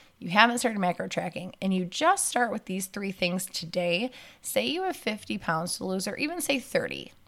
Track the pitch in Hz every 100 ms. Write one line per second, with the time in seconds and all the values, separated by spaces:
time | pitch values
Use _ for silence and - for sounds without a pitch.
0 | - _ 180 202 233 240 233 208 180 -
1 | 190 - 170 - 180 - 190 185 180 -
2 | 311 392 - 247 233 208 - 190 190 208
3 | 196 185 175 185 - - 160 180 175 175
4 | 254 - - - - 208 233 320 370 -
5 | - 214 - 208 - 160 175 - 185 185
6 | 190 - 302 349 - 277 - 170 - 69
7 | - -